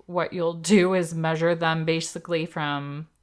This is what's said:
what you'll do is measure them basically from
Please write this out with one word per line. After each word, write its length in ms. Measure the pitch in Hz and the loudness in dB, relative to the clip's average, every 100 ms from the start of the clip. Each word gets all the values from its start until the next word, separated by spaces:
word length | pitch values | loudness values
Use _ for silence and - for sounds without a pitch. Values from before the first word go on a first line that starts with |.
| - | -6
what 260 | 175 160 | -4 -2
you'll 220 | 180 170 | -2 -2
do 400 | 170 165 202 180 | -2 4 6 6
is 200 | 185 165 | 2 0
measure 400 | 165 160 160 165 | -2 -2 2 2
them 300 | 170 165 160 | 2 0 0
basically 600 | 160 165 165 170 170 165 | 0 0 -2 -10 -4 -4
from 600 | 165 165 147 143 143 143 160 _ | -2 -4 -4 -4 -6 -10 -12 _